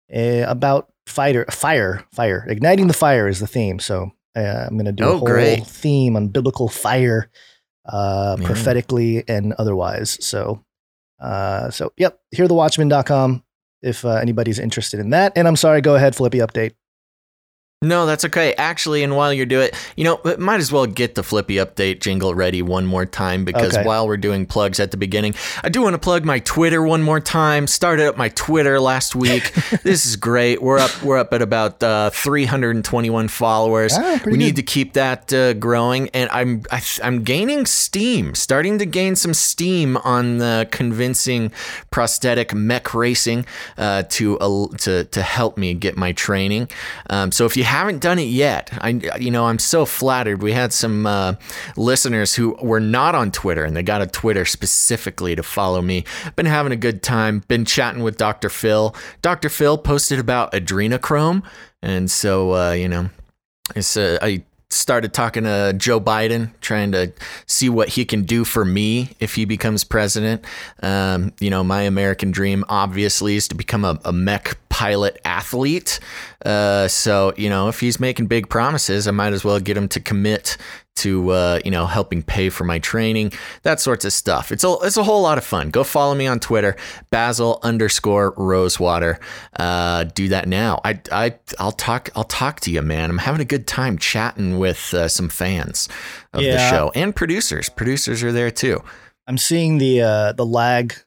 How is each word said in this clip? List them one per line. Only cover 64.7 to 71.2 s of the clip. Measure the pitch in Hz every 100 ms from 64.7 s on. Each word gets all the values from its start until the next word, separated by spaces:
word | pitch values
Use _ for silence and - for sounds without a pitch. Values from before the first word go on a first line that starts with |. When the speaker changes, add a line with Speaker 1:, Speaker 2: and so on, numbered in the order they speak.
Speaker 2:
started | - - 123 110
talking | - 113 113
to | 110 101 101 98
Joe | 123 117
Biden, | 101 110 110 117 113 -
trying | - 107 101
to | 95 90 - - - -
see | - 131
what | 113 107
he | -
can | 123 107
do | 90 117
for | 113 117
me | 95 95 107 117 127 -
if | 113
he | -
becomes | 107 107 117 107
president. | - 113 104 110 107 113 - - - -
Um, | 95 98 95 92